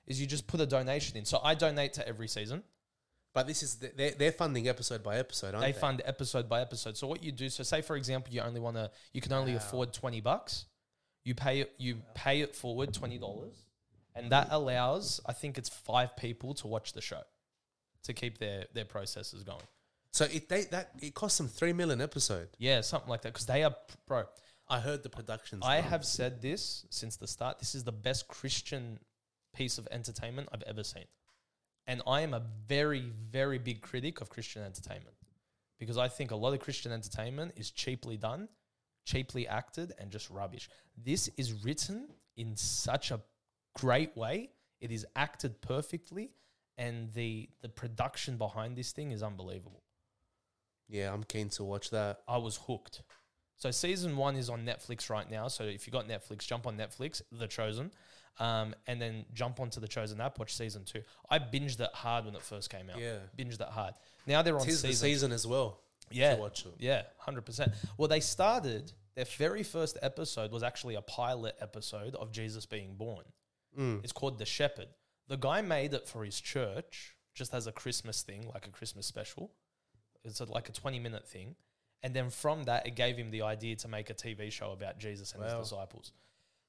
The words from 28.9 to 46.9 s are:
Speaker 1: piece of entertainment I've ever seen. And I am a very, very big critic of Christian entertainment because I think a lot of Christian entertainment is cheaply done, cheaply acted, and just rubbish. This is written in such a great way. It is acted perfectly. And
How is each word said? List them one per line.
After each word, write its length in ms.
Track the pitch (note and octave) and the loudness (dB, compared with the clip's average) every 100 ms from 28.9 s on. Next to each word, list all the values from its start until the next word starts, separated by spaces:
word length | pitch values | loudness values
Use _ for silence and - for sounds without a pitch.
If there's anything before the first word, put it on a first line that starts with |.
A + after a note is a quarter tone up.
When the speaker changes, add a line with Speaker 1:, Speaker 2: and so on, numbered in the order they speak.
| A2 - _ _ _ _ | -8 -14 _ _ _ _
Speaker 1:
piece 240 | - C3 - | -4 -2 -2
of 100 | A2 | -4
entertainment 560 | A#2+ A#2 A2+ A#2 B2+ C#3+ | -6 -6 -6 -6 -6 -6
I've 100 | A#2 | -8
ever 200 | - G#2 | -6 -4
seen. 220 | G#2 - - _ _ _ _ _ _ _ - | -4 -6 -12 _ _ _ _ _ _ _ -6
And 140 | B2 - | -4 2
I 140 | C#3 | 2
am 120 | D#3 | 4
a 80 | A#2+ A2+ A2 G#2+ | 0 -2 -6 2
very, 440 | C#3+ D3+ C#3+ B2 A2 A2 | 4 4 2 -2 -6 -4
very 300 | B2+ C3+ C3+ | 2 2 2
big 220 | B2 A2+ | 0 -4
critic 380 | - B2+ C#3 E3 | -4 -4 -2 -4
of 100 | - | -8
Christian 340 | - A2+ G#2+ | -8 -8 -8
entertainment 520 | G2+ F2+ - G2 - - - _ _ _ _ - | -8 -8 -8 -10 -12 -20 -20 _ _ _ _ -10
because 220 | A2+ A#2+ | -2 2
I 80 | B2 | 2
think 240 | - C3+ | 2 -2
a 40 | A2 | 2
lot 180 | A#2+ | 2
of 60 | C#3 | 2
Christian 320 | - C3+ A#2+ | 0 -4 -2
entertainment 640 | A2+ G#2 - A2+ C3+ E3+ - | -4 -4 -4 -4 -4 -6 -6
is 120 | G2+ | -8
cheaply 480 | - - B2+ A#2+ A2 | -4 -2 -2 -4 -2
done, 320 | A2 C3+ G#3+ _ _ _ _ _ - | -2 -2 -6 _ _ _ _ _ -2
cheaply 420 | C3+ B2+ C3 A#2+ | 0 0 -2 0
acted, 460 | G#2+ - - E3+ - | 0 -2 -6 -6 -6
and 100 | G2+ | -8
just 220 | G#2 - | -8 -8
rubbish. 360 | F#2+ G2 F2+ - - _ - | -6 -6 -6 -14 -18 _ -8
This 320 | A#2 C#3+ - - | 0 2 2 0
is 160 | B2+ | -2
written 540 | G#2+ A2 D#3 - G#3 D4 - _ - | -2 -2 0 0 -2 -8 -14 _ -8
in 180 | A2+ G#2+ | -6 0
such 560 | - A#2 A2 C3+ - | 0 2 2 2 0
a 100 | A#2 - _ _ _ _ - | -4 -6 _ _ _ _ 0
great 420 | B2+ B2 D#3 A#2 | 6 6 6 0
way. 320 | A2+ F3 B3+ _ _ - | -2 -2 -4 _ _ -10
It 80 | A#2+ | -6
is 160 | A2+ G#2+ - | -4 -4 0
acted 460 | D3 - C#3 A2 | 0 0 -4 -4
perfectly. 720 | - C3 D3+ E3+ - F3+ A#3 _ _ _ _ - | -2 -2 -2 -6 -8 -10 -10 _ _ _ _ -6
And 360 | A#2+ | -4